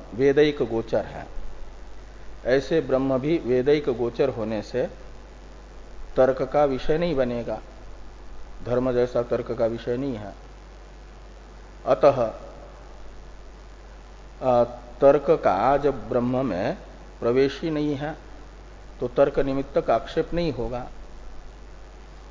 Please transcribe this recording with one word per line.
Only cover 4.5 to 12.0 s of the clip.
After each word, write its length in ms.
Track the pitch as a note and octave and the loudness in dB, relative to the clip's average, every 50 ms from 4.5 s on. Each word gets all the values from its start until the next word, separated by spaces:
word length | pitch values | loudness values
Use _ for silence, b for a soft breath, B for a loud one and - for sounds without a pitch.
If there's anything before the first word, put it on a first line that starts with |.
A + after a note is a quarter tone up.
| A2+ G#2 | -2 -4
से 240 | G2+ - - B2 D#3 G3+ - - - - - - - - - - - - - - - - - - - - - - - - - | -4 -4 -2 -2 -2 -2 -6 -12 -14 -14 -14 -16 -16 -18 -18 -18 -18 -18 -18 -18 -18 -16 -16 -16 -14 -14 -12 -12 -10 -2 4
तर्क 260 | C3+ C3 C3 C3 - | 6 6 6 6 2
का 220 | C#3 - - D3 D3 | -2 0 4 4 4
विषय 340 | C#3 C3 B2 - - - E3 | 4 2 0 2 2 2 2
नहीं 180 | F3 F3 D3 | 2 0 2
बनेगा, 440 | C3 B2+ A#2+ A#2+ A#2+ A#2 A#2 G#2+ A2 - - - - - - - - - - - - - - - - - - - - - | 2 2 0 0 -4 -4 -4 -6 -6 -8 -14 -16 -16 -14 -14 -14 -14 -14 -14 -14 -14 -14 -12 -10 -12 -12 -12 -12 -8 -2
धर्म 260 | A2+ B2 B2 B2+ C3 | 0 0 2 2 2
जैसा 300 | B2 B2 B2 B2 - A#2+ | 4 2 2 2 2 0
तर्क 300 | A#2+ - B2+ A#2+ A#2 - | 0 0 -2 -2 -2 -4
का 140 | A#2 A#2 A#2 | 0 0 0
विषय 300 | A2+ A#2+ A#2 - B2 A#2+ | 0 0 -2 -4 -2 -2
नहीं 200 | B2+ C#3 C#3 A#2+ | -2 -2 -4 -4
है। 180 | G#2 G#2 G2 - - - - - - - - - - - - - - - - - - - - - - - - - - - - - - - | -6 -8 -10 -12 -14 -16 -18 -18 -18 -18 -18 -18 -18 -18 -18 -18 -18 -18 -18 -18 -18 -18 -18 -18 -20 -20 -18 -18 -18 -18 -18 -16 -6 2
अतः, 360 | B2 C3 - | 2 4 6